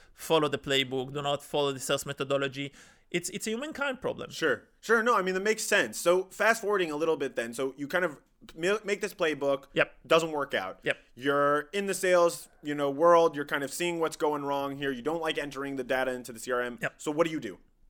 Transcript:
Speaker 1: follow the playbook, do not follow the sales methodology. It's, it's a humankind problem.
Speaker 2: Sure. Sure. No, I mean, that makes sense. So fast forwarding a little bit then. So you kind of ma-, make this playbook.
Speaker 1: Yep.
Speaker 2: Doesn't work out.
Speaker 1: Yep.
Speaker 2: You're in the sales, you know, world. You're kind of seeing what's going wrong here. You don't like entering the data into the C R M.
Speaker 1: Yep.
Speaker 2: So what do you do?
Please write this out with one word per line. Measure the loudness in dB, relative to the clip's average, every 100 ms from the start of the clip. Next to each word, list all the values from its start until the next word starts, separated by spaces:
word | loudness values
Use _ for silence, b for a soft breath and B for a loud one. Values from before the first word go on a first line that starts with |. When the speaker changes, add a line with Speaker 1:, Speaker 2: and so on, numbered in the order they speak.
| b
Speaker 1:
follow | -12 2 4 4
the | 0
playbook, | 0 0 2 -2 -6
do | -6
not | -2 -4
follow | -2 0 0
the | -2
sales | -2 -2 -4
methodology. | -6 -2 -2 -2 -6 -10 -12 B B B
It's, | -6 -6
it's | -8 -6
a |
humankind | -6 -6 -6 -6 -4
problem. | -6 -6 -10
Speaker 2:
Sure. | -2 0 0 -4 _
Sure. | 0 2
No, | 4 2
I |
mean, | 2
that | 0
makes | 0 -2
sense. | 2 2 2 0
So | 2 2 2
fast | 0 2 2
forwarding | 2 0 0
a | 0
little | 0 0
bit | -2 -4
then. | -4
So | -2 -4 -4
you | -4
kind | 0 0
of | -4 _ _ -20 -4
ma-, | -2 0
make | -2 -4
this | -4
playbook. | -2 -2 0 0 -2 -2
Speaker 1:
Yep. | -2 -2 -2 4
Speaker 2:
Doesn't | 4 4
work | -2 -2
out. | -2 -4 -4
Speaker 1:
Yep. | -4 -4 _ -6
Speaker 2:
You're | 0 2 4 2 0
in | -4 -4
the |
sales, | 0 4 6 4 2 -10 _
you | -6
know, | -2 -2
world. | 4 6 8 6 2
You're |
kind | -4 -2
of | -4
seeing | -2 -2 0
what's | -2 0
going | 0 0
wrong | -2 -2 -2 -4
here. | -4
You | -2
don't | -2 -2
like | -2 -4
entering | -6 -6 -6 -6
the |
data | -2 0 0
into | -4 -8
the | -12
C | -4
R | -2
M. | -2 -4
Speaker 1:
Yep. | -8 -6
Speaker 2:
So | -2
what | 2 2
do |
you | 0
do? | -8 -12 -18 _ _